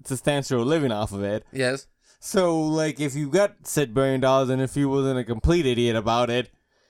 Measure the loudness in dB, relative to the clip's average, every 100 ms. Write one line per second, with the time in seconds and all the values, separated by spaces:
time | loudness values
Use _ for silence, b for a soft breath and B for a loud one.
0 | -8 -4 -2 -2 0 0 2 0 0 -2
1 | -4 -4 -4 -4 -6 -4 -4 -4 -10 _
2 | b b -4 0 2 2 0 0 0 -2
3 | -4 -4 -2 0 0 -2 -4 -2 0 0
4 | 0 2 2 2 2 0 -2 0 0 0
5 | 0 -2 -4 -2 2 2 2 2 2 0
6 | 0 2 2 0 -4 _ _ _